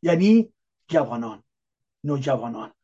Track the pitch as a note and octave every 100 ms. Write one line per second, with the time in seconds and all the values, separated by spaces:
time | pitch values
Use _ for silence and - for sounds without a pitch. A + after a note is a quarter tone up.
0 | E3 E3+ G3 A3+ A3+ _ _ _ _ E3
1 | C#3 A#2 A2+ G#2+ _ _ _ _ _ _
2 | C#3+ C#3+ C3+ B2+ A2+ A2+ A2 _